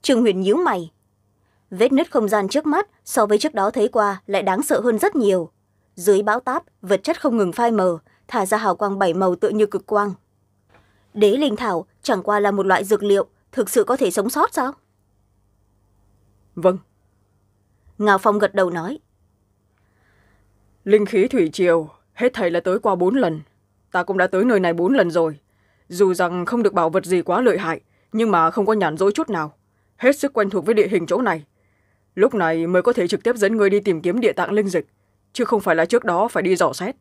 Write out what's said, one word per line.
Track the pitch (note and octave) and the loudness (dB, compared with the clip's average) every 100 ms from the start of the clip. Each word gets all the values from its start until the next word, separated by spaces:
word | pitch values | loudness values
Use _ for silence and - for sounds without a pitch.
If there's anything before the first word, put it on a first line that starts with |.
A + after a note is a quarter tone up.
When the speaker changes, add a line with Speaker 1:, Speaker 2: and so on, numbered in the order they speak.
Speaker 1:
Trương | - B3 | 2 2
Huyền | A#3 F#3 | 4 2
nhíu | F#3+ B3+ | 0 0
mày. | F4 G3 E3 _ _ _ _ _ _ _ _ | 0 -2 -8 _ _ _ _ _ _ _ _
Vết | F#3 A#3+ | -2 2
nứt | C4+ E4+ | 2 0
không | C4+ G#3 | 0 0
gian | G#3+ G3 | 0 0
trước | C#4 D4+ | -2 0
mắt | D#4 G#4 _ | -2 -2 _
so | - - G#3+ | -6 -2 2
với | G#3+ | 2
trước | D4+ | 0
đó | G#3 G3 | -2 -4
thấy | B3 G#3 | 0 -2
qua | A#3 G#3 G3 - | 0 -2 -4 -4
lại | G3 | -4
đáng | G3 F#3+ | -2 -2
sợ | D4 - | 0 0
hơn | A#3+ A3 | 0 0
rất | F#4 E4 | 0 0
nhiều. | G#3 F#3 D#3+ _ _ _ _ | 0 0 -2 _ _ _ _
Dưới | - F3+ G3 | -4 2 2
bão | G#3 A3 | 2 -2
táp, | - C#4+ - _ | -2 -6 -8 _
vật | F#3 G3 | -2 -2
chất | A#3+ E4+ | -2 -2
không | D4 A#3 | 0 0
ngừng | F#3+ | 0
phai | E3+ A#3+ | 0 0
mờ, | A3 F#3 E3 _ _ _ | 2 0 -2 _ _ _
thả | A#3 F#3+ | -4 -2
ra | G#3+ | 0
hào | A3 - | 0 -2
quang | G#3 G3 | -2 0
bảy | F#3+ | 0
màu | E3 F#3+ | 0 0
tựa | F3+ F#3 | 0 -2
như | G#3+ G#3 | 0 0
cực | G3 - | -2 -4
quang. | G#3 G3+ F#3+ _ _ _ _ _ _ _ _ _ | -2 -2 -6 _ _ _ _ _ _ _ _ _
Đế | G#3 G#3 A#3+ | 0 2 2
linh | D4 - | 0 -2
thảo | A#3+ E3+ - _ | -4 -4 -8 _
chẳng | - G#3 | -4 -4
qua | - G#3 | 0 0
là | G3+ | 0
một | G3 F#3+ | 0 0
loại | F#3 | 0
dược | G3 G#3 | 0 0
liệu, | G#3 G3 - _ _ | 2 0 -2 _ _
thực | - G#3 | -4 -2
sự | - | 0
có | G#3+ B3+ | 0 0
thể | A3 | 0
sống | F#3+ G3+ | 0 -4
sót | D4 - | 0 -2
sao? | - B3+ C#4+ _ _ _ _ _ _ _ _ _ _ _ _ _ _ _ _ _ | -2 -6 -8 _ _ _ _ _ _ _ _ _ _ _ _ _ _ _ _ _
Speaker 2:
Vâng. | - E3+ F#3 _ _ _ _ _ _ _ _ _ _ _ _ | 0 0 0 _ _ _ _ _ _ _ _ _ _ _ _
Speaker 1:
Ngao | G#3 G3 | 2 4
Phong | A3+ G#3 | 4 2
gật | G3+ | 0
đầu | G3+ F#3 | 0 -2
nói. | E3+ E3+ D4+ _ _ _ _ _ _ _ _ _ _ _ _ _ _ _ _ _ _ | -2 -8 -10 _ _ _ _ _ _ _ _ _ _ _ _ _ _ _ _ _ _
Speaker 2:
Linh | - G#3+ G3+ | 2 2 4
khí | G#3 A#3 | 0 0
thủy | B3+ D#3+ | 2 0
triều, | D3+ F3+ E3 D#3 _ _ | 0 2 2 0 _ _
hết | - B3 | -2 -2
thảy | A#3+ F#3 | 0 -2
là | E3+ | -2
tới | F3+ F#3 | -2 -2
qua | G#3+ | 0
bốn | F#3 F3+ | 0 0
lần. | C4 G3 D#3 D3+ _ _ _ _ | 0 -2 -4 -12 _ _ _ _
Ta | F3+ | -6
cũng | F3+ F#3+ | -4 0
đã | F3+ | 0
tới | F#3 | 2
nơi | A#3 G#3+ | 2 2
này | F3+ | 0
bốn | E3+ F3+ | 0 0
lần | C4+ F3 | 2 2
rồi. | E3 E3 D3 _ _ _ _ _ | 2 -2 -4 _ _ _ _ _
Dù | F3 G3 | 0 0
rằng | F3+ F3+ F3+ F3 | 2 -2 -2 -4
không | A#3+ | 0
được | G#3+ | 0
bảo | - E3 | 2 0
vật | F3 | 0
gì | F#3 F3+ | 0 -2
quá | E3 F3+ | 0 0
lợi | B3+ F3+ | 2 0
hại, | F3+ E3 _ _ _ | -4 -8 _ _ _
nhưng | A3 A3+ | -4 0
mà | F3+ D#3+ | 2 2
không | F#3+ G3+ | 2 0
có | |
nhàn | G#3+ F3 D#3 | 0 -2 0
rỗi | G3 | -2
chút | G#3 D#4+ | 0 -4
nào. | F#3 D#3 _ _ _ _ _ | -4 -6 _ _ _ _ _
Hết | B3+ C#4 | 0 0
sức | C#4 | -2
quen | A#3 G3+ | -2 -2
thuộc | G3 E3+ | -2 0
với | |
địa | G#3+ F#3+ | 2 2
hình | F#3+ E3 | 0 -2
chỗ | F3+ | -2
này. | A#3+ D#3+ D3+ _ _ _ _ _ _ | -2 -4 -8 _ _ _ _ _ _
Lúc | - A3 | 0 0
này | A3 E3 E3 E3 | 2 0 0 0
mới | F3+ | 2
có | - | 2
thể | A#3+ F3 | 0 -2
trực | G3+ | -2
tiếp | A3+ B3 | -2 0
dẫn | G3+ A3 | 0 2
ngươi | G3+ | 2
đi | G3+ | 2
tìm | G3+ E3 | 0 -2
kiếm | F3 A3 | -2 0
địa | A3+ | 0
tạng | - F3+ | 0 -2
linh | G3+ G3 | -2 0
dịch, | A#3+ - _ _ _ _ | -2 -6 _ _ _ _
chứ | - | -6
không | A#3+ A3 | -2 -2
phải | F#3+ E3 | 0 0
là | |
trước | E3 A#3+ | 2 0
đó | G#3+ F3 A3+ | 0 0 0
phải | - | -2
đi | F#3 F#3 | 0 0
dò | E3 | 0
xét. | - F#3 - | -2 -8 -10